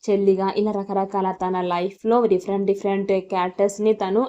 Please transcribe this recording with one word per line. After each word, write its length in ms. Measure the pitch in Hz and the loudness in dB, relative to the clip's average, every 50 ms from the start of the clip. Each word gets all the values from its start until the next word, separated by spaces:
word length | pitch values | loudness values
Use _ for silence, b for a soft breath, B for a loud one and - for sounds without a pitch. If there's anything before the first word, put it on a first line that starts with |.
చెల్లిగా 520 | - - 208 196 202 196 190 185 190 190 - | 0 0 0 2 4 2 2 2 2 -2 0
ఇలా 160 | - 208 214 208 | 0 -2 0 -2
రకరకాల 580 | 202 196 196 202 196 190 196 196 196 190 190 180 | -4 -4 -2 -2 -2 -2 0 -2 -2 0 0 -2
తన 280 | - 190 185 185 185 | -2 -4 -2 -2 -2
లైఫ్‌లో 640 | 180 180 175 175 180 196 196 _ _ 220 226 240 233 | -2 -2 -2 -2 -2 -4 -6 _ _ 2 2 4 4
డిఫరెంట్ 420 | 220 196 180 - - 196 196 202 | 4 2 2 0 -2 -2 -2 0
డిఫరెంట్ 460 | 196 196 196 - 202 196 196 196 196 196 190 185 | 0 -2 0 0 -2 -2 -2 0 0 -2 -2 -2
క్యారెక్టర్స్‌ని 680 | 190 - 185 180 185 180 - 196 202 202 - 208 220 220 | -2 -4 -2 -2 -2 0 0 0 0 0 0 0 0 2
తను 300 | 214 208 185 190 220 254 | 2 0 0 0 0 0